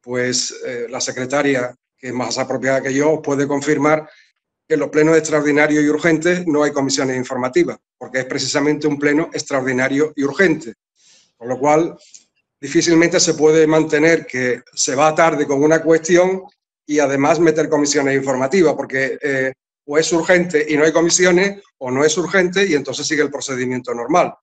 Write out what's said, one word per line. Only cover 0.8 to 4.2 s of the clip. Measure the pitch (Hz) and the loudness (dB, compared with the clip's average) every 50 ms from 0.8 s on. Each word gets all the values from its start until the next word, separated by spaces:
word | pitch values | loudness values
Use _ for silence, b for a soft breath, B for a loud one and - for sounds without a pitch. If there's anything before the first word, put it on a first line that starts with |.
| 120 - | -10 -10
la | 127 123 | -8 -8
secretaria, | - - 123 127 127 127 135 143 143 143 139 127 123 123 - _ _ _ _ | -8 -8 -6 -8 -6 -2 -2 0 0 0 0 0 -2 -6 -10 _ _ _ _
que | _ - | _ -12
es | 127 120 | -8 -6
más | 127 123 113 - | -6 -6 -4 -4
apropiada | 131 135 127 127 113 123 131 135 135 | -6 -4 -4 -4 -4 -2 0 0 0
que | 131 135 131 | -2 -2 -2
yo, | 139 147 156 160 | 0 2 2 0
os | - | 0
puede | 156 143 143 135 143 | -2 -4 -2 -2 0
confirmar | 135 143 139 139 151 151 139 139 135 143 151 151 b b b | -2 -2 -2 0 0 0 2 2 2 2 0 -2 b b b